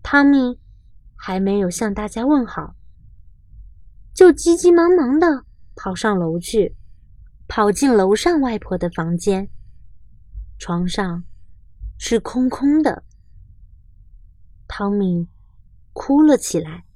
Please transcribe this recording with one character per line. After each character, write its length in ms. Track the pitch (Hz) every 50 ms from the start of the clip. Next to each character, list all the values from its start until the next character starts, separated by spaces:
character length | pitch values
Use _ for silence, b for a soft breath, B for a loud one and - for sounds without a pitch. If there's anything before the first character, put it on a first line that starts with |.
汤 240 | - - - 285 285
米 340 | 285 285 269 254 247 247 - _ - - - _ - - - _ - _
还 240 | - - - 185 190
没 200 | 196 196 202 202
有 100 | 196 180
向 240 | 175 - 233 214 202
大 140 | 214 214
家 180 | 208 - 220 233
问 200 | 277 302 277 240
好， 300 | 214 - - 151 - - - - - - - - - - - - - - - - - - - - - - - - - - - - - -
就 180 | - 370 359
急 240 | 285 - - 339 339
急 160 | 339 - 349
忙 180 | 349 339 339 339 370
忙 240 | 359 277 240 269 311
地 260 | 349 339 294 254 - - - - - - -
跑 180 | - - 196 185
上 240 | 175 - 220 208
楼 220 | 185 170 160 165 170
去， 360 | 170 - - 220 180 - - - - - - - - - - - - - - - -
跑 240 | - - - 208 208
进 220 | 196 - 285 277 240
楼 220 | 208 185 190 208
上 240 | 214 - 349 349 302
外 160 | 269 247 220
婆 200 | 202 - - 185
的 120 | 175 - 175
房 280 | - - 160 165 175
间。 320 | 170 - 202 190 190 202 - - - - - - - - - - - - - - - - - - - - - -
床 300 | - - - 170 170 180
上 360 | 180 - - 196 180 170 175 175 - - - - - - - - - - - - - -
是 220 | - - - 233 220
空 300 | - - - 247 254 254
空 320 | - - 262 285 294 311
的。 220 | 302 254 - - - - - _ _ - - - - - - - - - - - - - - - - - - - - - _ _ - - - - -
汤 240 | - - - 202 202
米 360 | 202 208 196 185 175 170 170 170 _ - - _ _ - - - - - - - -
哭 280 | - - - 277 294 311
了 140 | 302 277
起 220 | - - - - 165
来 260 | 165 156 160 175 - _ _